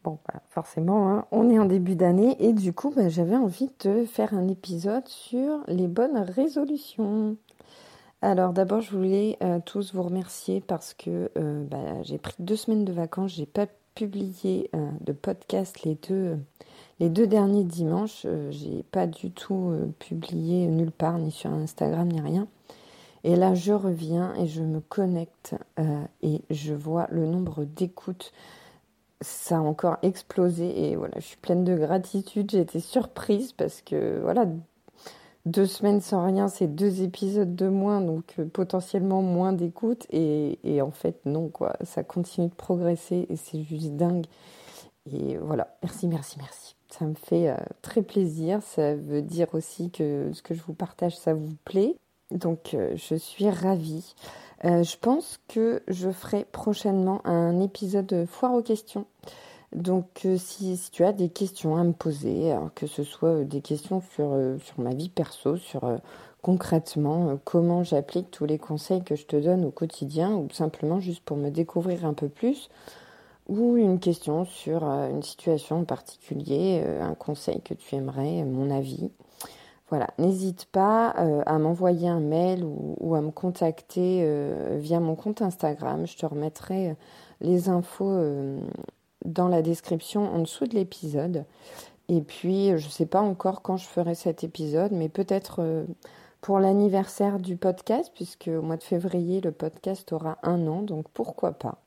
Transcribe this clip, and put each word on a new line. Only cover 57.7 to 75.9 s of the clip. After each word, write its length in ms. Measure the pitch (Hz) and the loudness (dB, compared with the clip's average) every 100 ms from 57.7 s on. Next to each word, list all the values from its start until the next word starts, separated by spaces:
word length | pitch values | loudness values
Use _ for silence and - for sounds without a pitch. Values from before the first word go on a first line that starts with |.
| 190 196 196 190 180 170 | -2 -2 0 2 0 0
foire 260 | - 254 | 0 2
aux 80 | 247 | 2
questions. 460 | 226 214 - 202 202 _ - - - - _ - | 2 -2 -2 -10 -10 _ -20 -20 -20 -20 _ -6
Donc, 300 | 175 185 180 - 190 | 0 0 -2 -4 0
euh, 120 | 185 | 0
si, 400 | 180 - 190 180 | -2 -8 -4 -4
si 140 | - | -8
tu 120 | - | 2
as 80 | 175 | 2
des 180 | 202 175 | 4 0
questions 460 | - 196 185 160 156 | 0 -4 -2 0 4
à 80 | |
me 80 | 175 | 4
poser, 600 | 165 165 143 117 107 160 | 2 -2 -2 -2 0 2
alors 200 | 120 113 - | 0 -2 -6
que 100 | 151 | -8
ce 180 | - | -6
soit, 260 | 147 - 160 | -8 0 2
euh, 160 | 160 143 | 2 0
des 160 | 143 | -4
questions 420 | - 151 - 190 185 | -4 -6 -2 -4 -4
sur, 180 | - 147 | -4 0
euh, 280 | 135 131 135 | 2 0 -2
sur 200 | - - | -8 -6
ma 140 | 120 | -4
vie 160 | 127 175 | -4 -6
perso, 480 | - 156 - 135 165 | -4 -4 -2 -2 -2
sur, 280 | - 135 123 | -4 -6 -4
euh, 120 | 113 - - - _ | -4 -6 -20 -20 _
concrètement, 840 | - 180 - 165 160 156 147 160 175 | 0 0 2 0 0 -2 0 2 0
euh, 60 | 139 | 0
comment 380 | - 175 170 175 | 0 2 4 2
j'applique 480 | 175 147 139 175 185 | 2 0 0 -6 -6
tous 160 | - 151 | -6 -2
les 140 | 151 | -2
conseils 420 | - 151 - 185 | -2 -8 -2 -2
que 140 | 180 151 | 0 -6
je 100 | - | 0
te 100 | 147 | 0
donne 300 | 151 185 160 | 4 2 2
au 60 | |
quotidien, 640 | - 165 - 135 156 180 208 | -2 -6 -4 -6 0 0 0
ou 160 | 143 | -2
simplement 480 | - 160 - 151 180 | -2 -2 0 0 0
juste 240 | 180 175 | -2 -8
pour 120 | - 147 | -6 -4
me 140 | 143 | -2
découvrir 560 | 151 165 - 180 175 165 | -2 -2 -2 -2 -2 -2
un 80 | |
peu 160 | 147 147 | -2 -4
plus, 400 | - 233 277 - - - - - - - _ - | -2 -2 -2 -8 -20 -20 -20 -20 -20 -20 _ -6
ou 280 | 202 240 240 | 2 4 6
une 240 | 208 185 | 6 4
question 460 | 180 170 - 156 180 | 2 0 0 -2 -2
sur, 420 | - - 165 156 | -6 -2 0 0
euh, 220 | 139 135 | 0 -2
une 140 | 143 | -4
situation 560 | 143 - - 156 - 160 | -6 -6 2 2 2 -2
en 40 | |
particulier, 1000 | 165 | 0